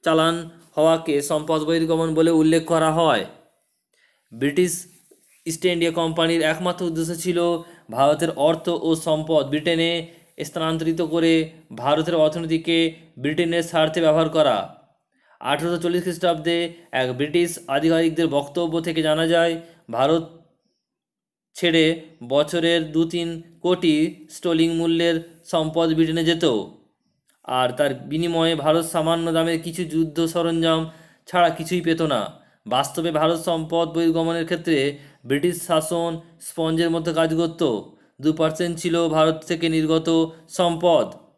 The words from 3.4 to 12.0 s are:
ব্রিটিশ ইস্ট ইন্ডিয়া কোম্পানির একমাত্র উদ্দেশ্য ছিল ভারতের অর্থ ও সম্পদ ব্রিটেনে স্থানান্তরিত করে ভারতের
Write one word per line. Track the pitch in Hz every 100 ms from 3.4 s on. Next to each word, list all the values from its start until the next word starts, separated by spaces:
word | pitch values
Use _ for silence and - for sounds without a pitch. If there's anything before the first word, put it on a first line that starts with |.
| _ _ _ _ _ _ _ _ _
ব্রিটিশ | 113 139 147 180 - - - _ _ _ _ 165
ইস্ট | 160
ইন্ডিয়া | 185 170 170
কোম্পানির | 170 165 160 165 165
একমাত্র | 156 160 180 175 175
উদ্দেশ্য | 160 165 170
ছিল | 180 170 170 170 - - -
ভারতের | 113 139 147 165
অর্থ | - 151 160 175
ও | 170 160
সম্পদ | 160 165 156 156 156 135
ব্রিটেনে | 151 156 165 165 170 165 - _ -
স্থানান্তরিত | 147 170 160 165 165 165
করে | 160 170 165 165 160 - _ 113
ভারতের | 127 151